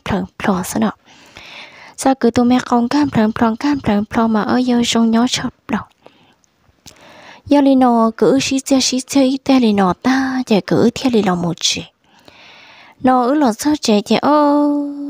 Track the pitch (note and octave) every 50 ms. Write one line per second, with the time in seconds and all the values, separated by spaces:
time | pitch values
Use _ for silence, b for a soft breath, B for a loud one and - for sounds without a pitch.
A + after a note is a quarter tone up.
0 | - - A3 F#3 F#3 - _ - - - G3 F3+ F#3 - - G#3+ A3+ G3 - _
1 | B B B B B B B B B B B B B B B B B B B B
2 | - C4+ C4+ - - A#3 A3+ B3+ B3 A#3+ B3 B3+ - - A#3+ A#3+ A#3 A#3+ - D4
3 | D4 C#4 - A3+ A3 G#3+ A3+ - B3 A3+ A3 - - D4 D4 C#4 - - G#3 G3+
4 | G#3+ - - A#3+ A3+ A3+ A3 G#3+ F#3+ - A#3 B3 B3+ B3 A#3+ A#3+ A#3 - - A#3
5 | A3+ A3+ A3+ A3+ A#3+ B3+ - - - A#3+ - _ _ - - G3 - - _ _
6 | b b b b b b b b _ _ _ _ _ _ _ _ _ B B B
7 | B B B B B B B B B - C#4 C#4+ C#4 C#4 C4+ C4 C4 B3 A#3+ A#3
8 | A3+ A3+ A3 - A3 D#3+ C4+ C4+ - - C4+ C4+ - - C#4 C4 A#3+ - B3+ B3+
9 | - - - C#4 C4+ C4 C#4 C4+ - - C4+ C4 A#3+ A3 G#3 G3+ G3 F3+ F3 -
10 | - B3+ C4 C4 C4+ C4 B3+ B3+ B3+ - A3 F#3 - - E3 - - A#3 - -
11 | - C4+ A#3+ G#3+ F#3+ G3 F3+ F3 F3 E3+ D#3+ - - - - - E3 - _ _
12 | _ B B B B B B B B B B B B B B B B B B B
13 | - B3+ B3+ B3+ B3 A#3+ C#4+ D#4 D4 A#3+ G#3+ - - G3 G3+ - - - G#3+ G#3
14 | - - A3 - - C4 D4 D4+ D4 C#4+ C#4+ D4 D4 D4 D4 D4 C#4+ C#4+ C#4+ C#4+
15 | C#4+ C#4+